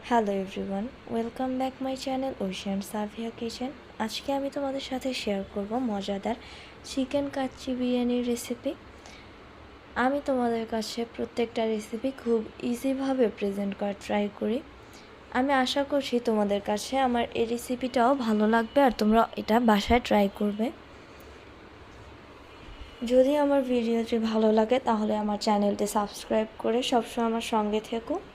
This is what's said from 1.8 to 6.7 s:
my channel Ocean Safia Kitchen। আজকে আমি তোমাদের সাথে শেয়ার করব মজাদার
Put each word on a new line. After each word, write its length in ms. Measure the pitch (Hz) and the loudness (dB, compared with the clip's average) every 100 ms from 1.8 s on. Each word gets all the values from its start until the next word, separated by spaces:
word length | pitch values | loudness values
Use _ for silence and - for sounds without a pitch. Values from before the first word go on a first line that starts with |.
my 140 | 262 262 | -6 -6
channel 280 | 269 262 269 - 196 | -4 -4 -4 -4 -6
Ocean 340 | 185 196 196 196 | -4 -4 -4 -4
Safia 400 | 214 214 220 226 - | -6 -6 -6 -10 -8
Kitchen। 320 | 233 - 254 302 - - | -8 -6 -8 -10 -20 -6
আজকে 240 | 220 - - 277 | -6 -4 -2 -2
আমি 100 | 277 285 | -2 -4
তোমাদের 280 | 277 269 - | -4 -4 -6
সাথে 200 | 254 262 254 | -4 -4 -4
শেয়ার 200 | - 196 196 | -2 -2 -4
করব 180 | 208 202 233 254 | -6 -4 -2 -2
মজাদার 460 | 202 196 196 208 240 - - - | -2 -4 -4 -4 -6 -8 -18 -18